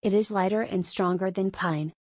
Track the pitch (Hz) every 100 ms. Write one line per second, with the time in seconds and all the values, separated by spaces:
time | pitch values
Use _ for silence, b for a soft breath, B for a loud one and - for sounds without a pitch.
0 | 226 202 214 208 185 214 226 190 175 -
1 | 180 180 190 185 190 190 180 156 156 -